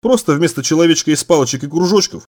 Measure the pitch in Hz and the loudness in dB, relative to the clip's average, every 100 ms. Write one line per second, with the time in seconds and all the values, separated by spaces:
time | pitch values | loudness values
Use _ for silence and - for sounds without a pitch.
0 | 226 247 - 147 165 - 131 160 170 160 | 0 0 0 0 0 -2 -2 2 2 2
1 | - 151 - 165 131 143 143 160 180 208 | 0 -2 2 0 0 -4 -6 -2 2 2
2 | 160 - _ | 0 -8 _